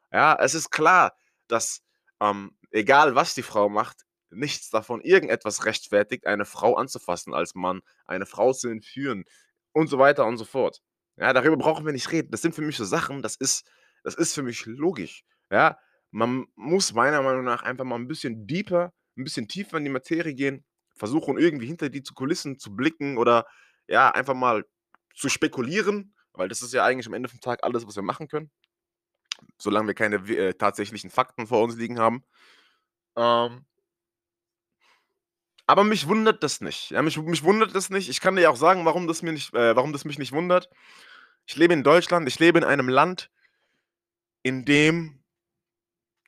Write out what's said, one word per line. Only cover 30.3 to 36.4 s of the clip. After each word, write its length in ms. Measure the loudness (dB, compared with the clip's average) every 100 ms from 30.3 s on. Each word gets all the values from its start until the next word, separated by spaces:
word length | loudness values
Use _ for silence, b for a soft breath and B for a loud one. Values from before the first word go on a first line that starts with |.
| -2 0
tatsächlichen 560 | 0 -2 -2 -8 -10 -10
Fakten 380 | -6 -6 -6 -2
vor 160 | 0
uns 120 | 0 -2
liegen 240 | -8 0
haben. 240 | 0 0 -10 b b b b b b _ _ -2
Ähm, 500 | 2 2 0 -6 _ _ _ _ _ _ _ _ _ _ _ _ _ _ _ _ _ _ _ _ 2
aber 180 | 6
mich 240 | 6 2 0
wundert 360 | 2 2 0